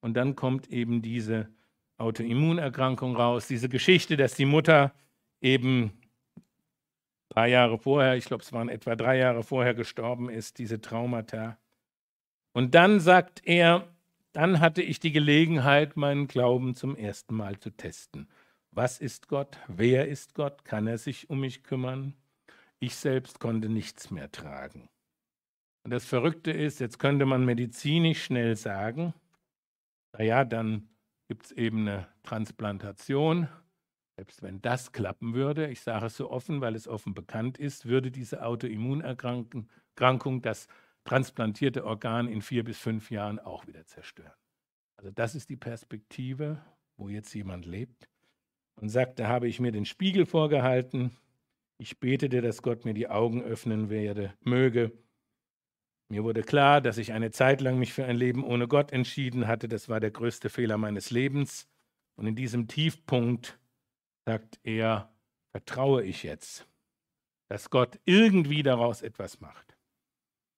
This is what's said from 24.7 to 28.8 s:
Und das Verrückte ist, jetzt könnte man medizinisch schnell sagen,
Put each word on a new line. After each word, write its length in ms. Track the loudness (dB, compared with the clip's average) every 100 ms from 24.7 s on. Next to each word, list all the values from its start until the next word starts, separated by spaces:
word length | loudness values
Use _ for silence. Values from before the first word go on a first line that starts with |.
| -18 -20 _ _ _ _ _ _ _ _ _
Und 60 | -6
das 140 | -6
Verrückte 460 | -2 0 0 0 -6
ist, 300 | -2 -2 -4
jetzt 180 | -8 0
könnte 280 | 2 4 4
man 180 | 4
medizinisch 800 | 2 0 -2 -6 0 2 2 0
schnell 320 | -2 -2 0 -2
sagen, 580 | -4 -6